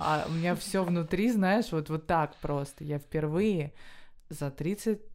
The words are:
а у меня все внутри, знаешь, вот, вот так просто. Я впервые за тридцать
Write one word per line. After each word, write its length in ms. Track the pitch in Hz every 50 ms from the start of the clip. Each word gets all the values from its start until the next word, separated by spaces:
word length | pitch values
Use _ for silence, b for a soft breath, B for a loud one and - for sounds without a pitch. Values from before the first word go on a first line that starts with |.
а 260 | - 156 156 151 - -
у 40 |
меня 240 | 160 165 165 175 175
все 260 | - - - - 190
внутри, 480 | 185 175 175 170 165 156 - 180 208 247
знаешь, 400 | 240 208 190 185 196 233 226 -
вот, 180 | 170 160 151 -
вот 200 | 156 160 160 -
так 260 | 180 165 151 147 - -
просто. 420 | - - 147 143 143 143 - -
Я 160 | 151 147 147 143
впервые 720 | - - - 156 151 151 156 180 208 220 196 165 143 147 B B B B B B B B B B - -
за 200 | 160 - 147 139
тридцать 580 | 139 - 147 170 202 202 - 220 214 208 - -